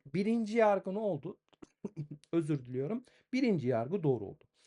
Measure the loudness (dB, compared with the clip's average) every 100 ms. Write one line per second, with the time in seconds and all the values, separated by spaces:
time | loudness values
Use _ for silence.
0 | -4 -2 0 0 0 4 4 4 0 -4
1 | -2 -2 -6 -12 _ _ -20 _ -12 -10
2 | -12 -14 _ -2 0 -2 -2 -6 -4 -6
3 | -8 _ _ 0 2 2 2 0 0 0
4 | 2 2 -2 -12 _ _